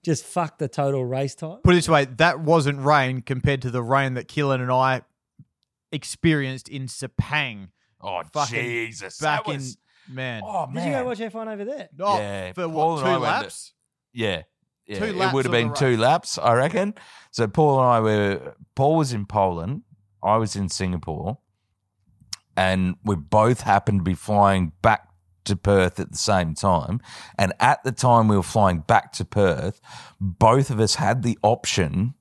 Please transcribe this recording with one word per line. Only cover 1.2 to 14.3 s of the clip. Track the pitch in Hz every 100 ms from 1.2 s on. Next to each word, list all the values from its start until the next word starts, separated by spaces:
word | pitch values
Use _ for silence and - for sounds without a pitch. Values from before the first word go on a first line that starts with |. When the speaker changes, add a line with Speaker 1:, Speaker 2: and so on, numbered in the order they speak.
| 139
Speaker 1:
time. | - 160 -
Speaker 2:
Put | 180
it | 180
this | 165
way, | 156 139
that | 120 165 147
wasn't | 156 165 143 139
rain | 135 147 131 131
compared | - 131 147 139
to | 123
the | 123
rain | 117 135 135
that | 127 -
Keelan | - 143 131
and | 127
I | 127 131 127 _ _ _ _ _ _ _ _ _
experienced | 151 - - 170 151 131 131 -
in | 139 131
Sepang. | - 131 - - 151 135 104 95 _ _ _
Speaker 3:
Oh, | 101 90 80
Speaker 2:
Fucking | 151 139 117
Speaker 3:
Jesus. | 120 117 113 98 95 -
Speaker 2:
back | 151 143
Speaker 3:
That | 135
Speaker 2:
in, | 143
Speaker 3:
was | 131 - _ _ -
Speaker 2:
man. | 131 131 113
Speaker 3:
Oh, | 214 196 147
man. | 175
Speaker 1:
Did | -
you | 277
go | 254
watch | 214
F | 226
one | 226 220
over | 208
there? | 202 285 - 143
Speaker 2:
Oh, | 196 196
Speaker 3:
Yeah, | 101 98 92
Speaker 2:
for | 175 170
Speaker 3:
Paul | 160 160 160
Speaker 2:
what, |
Speaker 3:
and | 131
I | 135
Speaker 2:
two |
Speaker 3:
went | 120
to | -
Speaker 2:
laps? | 98 - - _ _ _ _
Speaker 3:
Yeah. | 120 110